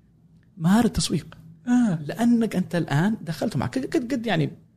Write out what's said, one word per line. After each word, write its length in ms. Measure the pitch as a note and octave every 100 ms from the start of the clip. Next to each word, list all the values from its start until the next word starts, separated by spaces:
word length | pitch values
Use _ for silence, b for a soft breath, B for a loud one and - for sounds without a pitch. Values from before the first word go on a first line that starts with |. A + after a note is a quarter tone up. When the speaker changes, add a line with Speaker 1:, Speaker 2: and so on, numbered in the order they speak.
| _ _ _ - _ -
Speaker 1:
مهارة 300 | D#3+ G#3 A#3
تسويق. 500 | - - F3+ - - - - -
Speaker 2:
آه. 320 | B3 A#3 D#3+
Speaker 1:
لأنك 540 | C#3+ F3 A#3 A#3 A3+ F3+
أنت 200 | F#3 F3
الآن 420 | - C#3 F#3 A3+
دخلته 380 | - D#3+ A#3 C#3
معك. 180 | A#2 C4+
قد، 80 | C4
قد، 280 | E4 A#3
قد، 140 | C#4 A3+
يعني، 240 | E3+ C3+ - _